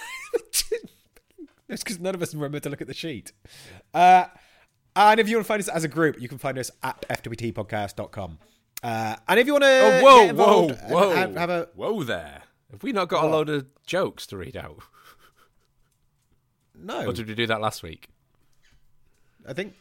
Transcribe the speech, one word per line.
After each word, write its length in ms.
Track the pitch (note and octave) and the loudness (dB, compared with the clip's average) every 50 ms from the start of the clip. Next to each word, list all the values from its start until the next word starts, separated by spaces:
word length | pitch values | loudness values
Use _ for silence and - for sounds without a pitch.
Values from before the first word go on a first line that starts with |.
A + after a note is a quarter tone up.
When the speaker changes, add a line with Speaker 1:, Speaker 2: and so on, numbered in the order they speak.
| A5 A#5 C6 C6 B5+ C6+ - | -16 -16 -16 -16 -8 -6 -6
Speaker 1:
<laughs> 1300 | A4+ - _ - - - - A#4 A#4 G4+ - _ _ _ _ _ _ _ _ _ - E4 - _ _ _ - | -6 -6 _ -6 -6 -4 -4 -6 -10 -10 -12 _ _ _ _ _ _ _ _ _ -20 -20 -20 _ _ _ -14
it's 120 | D4+ - - | -12 -12 -10
'cause 140 | - G#3+ E3+ | -10 -10 -8
none 160 | E3+ F#3 F#3+ | -8 -8 -6
of 60 | F3 E3+ | -6 -8
us 120 | - - | -8 -8
remember 260 | D3+ D3 C#3 D3 D3 | -8 -8 -8 -8 -8
to 80 | - C#3+ | -10 -10
look 140 | C#3+ - E3 | -10 -10 -12
at 40 | |
the 80 | - C3+ | -14 -12
sheet. 380 | - - E3 C#3 G2 - - - _ _ - - - - - - - _ _ - | -12 -12 -12 -12 -12 -14 -18 -20 _ _ -20 -20 -20 -20 -20 -20 -20 _ _ 2
Uh, 320 | D#3+ F3+ F3+ F#3 F3+ F3+ - - _ _ _ _ _ _ _ _ _ _ _ - | 4 6 8 8 8 6 2 -6 _ _ _ _ _ _ _ _ _ _ _ 0
and 240 | F#3 G#3 G#3+ G#3+ A3+ | 4 6 6 6 4
if 80 | A3 G#3 | 2 0
you 80 | A3+ | 0
wanna 80 | A3+ G3 | -2 -2
find 160 | - A3 G#3 | -2 -4 -4
us 80 | F#3+ - | -4 -4
as 160 | - E3+ D#3+ | -4 -4 -4
a 40 | D3+ | -4
group, 320 | - D#3 E3 D3+ - - | -2 0 0 0 0 -4
you 80 | B2+ B2 | -10 -16
can 80 | C#3 | -12
find 220 | B2+ - C#3 C3 B2+ | -10 -8 -8 -6 -6
us 120 | A#2+ - - _ - | -8 -10 -12 _ -10
at 240 | C3 C3 - - - | -10 -10 -10 -10 -10
F 140 | B2+ - - | -10 -8 -10
W 120 | A#2+ A#2 | -10 -10
T 140 | - A#2 A#2 A2+ | -8 -8 -8 -8
podcast 440 | - G#2 - A2+ G#2+ G#2 G2 - | -8 -8 -8 -8 -8 -8 -8 -10
dot 160 | - G#2 - - | -12 -14 -12 -12
com. 260 | A2 F#2+ E2+ D#2+ D2+ _ _ _ _ _ _ _ - - | -12 -14 -14 -14 -18 _ _ _ _ _ _ _ -12 -10
Uh, 340 | A#2+ A2+ A2+ A2+ A2 A2 - _ - | -8 -6 -6 -6 -8 -8 -8 _ 0
and 100 | F3+ A3 | 2 2
if 60 | B3 | 2
you 60 | C#4 D4 | 2 2
wanna 120 | C#4+ C#4 | 2 4
Speaker 2:
Oh, 340 | C4+ C4 C4 C4 - - C4 B3+ | 4 6 6 6 6 6 8 8
whoa, 180 | C#4 C4 B3 G#3+ | 10 10 10 10
Speaker 1:
get 80 | F3 | 8
involved 400 | D#3+ C#3 G3+ G3+ G#3 F#3 F3 D3+ B2+ | 4 4 4 6 6 6 4 2 0
Speaker 2:
whoa, 100 | - - | -4 -6
Speaker 1:
and 80 | - - | -2 2
Speaker 2:
whoa. 220 | F3 G3+ G3 F3 | 2 2 2 2
Speaker 1:
have, 220 | F3+ F#3 F#3 - | 0 -2 -2 -4
have 140 | - F3 F3 | -4 -4 -4
a 180 | F3+ E3+ - - _ | -4 -4 -6 -8 _
Speaker 2:
Whoa 280 | F2 A2 E3 A3 G#3+ D3+ | -8 -6 -6 -4 -4 -4
there. 400 | A2+ G#2 F2 D#2 D2 C#2 - - _ _ _ _ _ - | -6 -6 -8 -10 -14 -18 -20 -20 _ _ _ _ _ -20
Have 100 | - - | -12 -10
we 100 | B3 B3 | -6 -4
not 160 | G3 F3+ E3+ | -4 -4 -2
got 140 | F#3+ D#3+ D#3 | -2 -2 0
a 20 | D#3 | 0
Speaker 1:
What? 40 | D#3+ | 0
Speaker 2:
load 160 | D#3 D#3 D3+ | 0 -2 -2
of 180 | D3+ C#3+ C3+ C3 _ _ _ | -4 -6 -6 -10 _ _ _
jokes 400 | - E3 F3+ F#3 A2+ G2 - - - | -6 -4 -4 -4 -4 -8 -12 -16 -16
to 80 | G2+ | -14
read 200 | F#2+ E2+ B2+ B2 | -14 -14 -12 -14
out? 240 | F#2 C#2+ C#2 D#2 - - _ _ _ _ - - _ _ _ _ _ _ _ _ _ _ _ _ _ _ _ _ _ _ _ _ _ _ _ _ _ _ _ _ _ _ _ _ | -14 -14 -16 -18 -20 -20 _ _ _ _ -20 -20 _ _ _ _ _ _ _ _ _ _ _ _ _ _ _ _ _ _ _ _ _ _ _ _ _ _ _ _ _ _ _ _
Speaker 1:
No. 320 | - E3+ G3 C4+ - - | -20 -16 -12 -10 -8 -8
Speaker 2:
Or 60 | - A#2 | -8 -8
did 160 | - A2+ G#2+ | -8 -10 -8
we 60 | A2 | -6
do 120 | A2 A#2 | -4 -4
that 140 | A2 A2+ G#2+ | -4 -4 -4
last 220 | A2 G#2+ - - - | -4 -6 -6 -8 -12
week? 260 | E2+ D#2+ - - - _ _ _ _ _ _ _ _ _ _ _ _ _ _ _ _ _ _ _ _ _ _ _ _ _ _ _ | -18 -18 -20 -20 -20 _ _ _ _ _ _ _ _ _ _ _ _ _ _ _ _ _ _ _ _ _ _ _ _ _ _ _
Speaker 1:
I 60 | - C3 | -14 -12
think 220 | D3+ G3+ G#3+ - _ | -12 -12 -12 -16 _